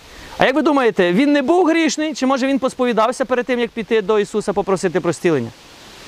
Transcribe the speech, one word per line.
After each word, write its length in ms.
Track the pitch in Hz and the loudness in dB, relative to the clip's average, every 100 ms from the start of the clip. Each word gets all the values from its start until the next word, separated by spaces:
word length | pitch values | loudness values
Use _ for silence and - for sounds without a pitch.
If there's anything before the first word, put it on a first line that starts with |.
| - - - - | -14 -20 -16 0
А 80 | 214 | 2
як 80 | |
ви 80 | 277 | 2
думаєте, 500 | 269 285 240 202 180 | 2 2 2 2 2
він 200 | 180 285 | 4 4
не 100 | 285 | 2
був 240 | 262 349 320 | 2 2 4
грішний? 480 | 330 320 - 311 | 2 0 -2 -4
Чи 120 | 247 262 | -2 -2
може 200 | 269 269 | 0 0
він 120 | 277 | 0
посповідався 680 | 262 - 247 220 220 - | -2 -2 0 2 0 0
перед 220 | 254 247 247 | -2 -2 -2
тим, 140 | 240 | -2
як 100 | 233 | -2
піти 320 | - 208 220 | -6 -2 -2
до 160 | 190 214 | 2 0
Ісуса 340 | 208 208 202 | 0 -4 -2
попросити 480 | 202 190 190 190 175 | -4 -2 -2 0 -2
про 120 | 170 | -2
зцілення? 380 | - 180 147 117 - - - - - | -2 0 0 -2 -10 -20 -20 -20 -20